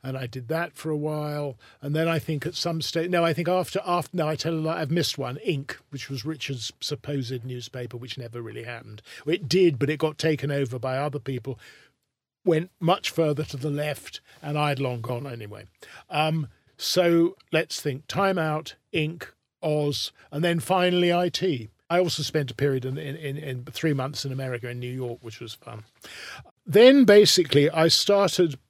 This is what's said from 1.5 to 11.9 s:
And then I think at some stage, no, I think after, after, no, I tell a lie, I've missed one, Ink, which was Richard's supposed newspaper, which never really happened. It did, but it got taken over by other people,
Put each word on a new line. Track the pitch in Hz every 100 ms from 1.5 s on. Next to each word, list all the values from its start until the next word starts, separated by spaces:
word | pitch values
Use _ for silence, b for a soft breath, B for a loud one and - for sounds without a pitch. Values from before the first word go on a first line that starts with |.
| 127 b b
And | 139 151
then | 165
I | 160
think | - 151
at | 147
some | - 175 160
stage, | - 170 175
no, | 175
I | 170
think | 165 170
after, | 185 175 196 180
after, | 175 147
no, | 180 156
I | 156
tell | 165
a | 165
lie, | 156 170
I've | 143
missed | 170 147 -
one, | 127 127
Ink, | 339 147 143 - _
which | 139 -
was | 135 139
Richard's | 151 - 131 110 _
supposed | - 147 - 143 120 127 127
newspaper, | 123 117 127 120 120
which | 120 -
never | 120 120
really | 113 113
happened. | 117 117 110 107 B B -
It | 180 143
did, | 185 180 127
but | 143
it | 156
got | 156 151
taken | 160 151 143
over | 143 131 123
by | 131 131
other | 147 139
people, | - 127 123 113 B B B